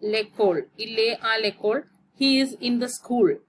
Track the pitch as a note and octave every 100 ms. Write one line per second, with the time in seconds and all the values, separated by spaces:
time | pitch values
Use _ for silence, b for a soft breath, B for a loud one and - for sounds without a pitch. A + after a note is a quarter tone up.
0 | G#3+ A3 G#3 - G#3 E3 - - A3 A3+
1 | A3+ A#3 A3 A3 G#3+ G3+ G#3 B3+ - _
2 | _ _ C4+ C4+ C4+ - B3 A#3+ B3 -
3 | - A#3+ F3+ C#3